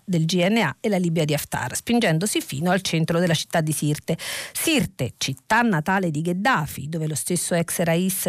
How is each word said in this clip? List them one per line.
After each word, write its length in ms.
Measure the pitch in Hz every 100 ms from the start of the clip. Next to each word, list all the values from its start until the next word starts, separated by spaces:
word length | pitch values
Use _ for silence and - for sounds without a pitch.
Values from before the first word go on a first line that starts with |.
del 200 | - 175
G 200 | 160 180
N 120 | 175 226
A 200 | 170 -
e 80 | 226
la 80 | 190
Libia 280 | 180 165
di 100 | 151
Haftar, 420 | 147 - - - -
spingendosi 640 | - 240 214 160 208 339
fino 320 | - 135 175
al 80 | 190
centro 400 | 190 165 160 170
della 140 | 175
città 260 | 160 - 175
di 100 | 156
Sirte. 480 | 151 147 147 - 170 - - -
Sirte, 600 | - - 302 185 - 123 -
città 440 | - 135 - 220
natale 480 | 240 170 151 190 180
di 100 | 147
Gheddafi, 680 | 165 180 214 226 147 - 139
dove 180 | 165 156
lo 80 |
stesso 400 | 151 - 175 -
ex 240 | 170 170 -
rais 440 | 170 165 185 -